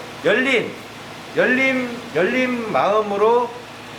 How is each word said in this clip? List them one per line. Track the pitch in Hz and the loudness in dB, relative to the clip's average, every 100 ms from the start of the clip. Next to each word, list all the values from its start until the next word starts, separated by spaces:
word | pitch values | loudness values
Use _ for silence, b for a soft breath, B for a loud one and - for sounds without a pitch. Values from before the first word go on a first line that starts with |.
| - - 165 | -12 -2 2
열린, | 220 262 240 - - - - - - - 151 | 2 4 2 0 -10 -14 -14 -14 -14 -4 0
열린, | 208 254 269 254 247 240 - 156 | 2 4 2 0 -2 -8 -4 0
열린 | 190 254 254 240 214 | 2 2 0 -2 0
마음으로 | 139 170 214 208 202 214 240 233 - - - - | 2 4 2 0 2 4 4 2 -6 -14 -16 -16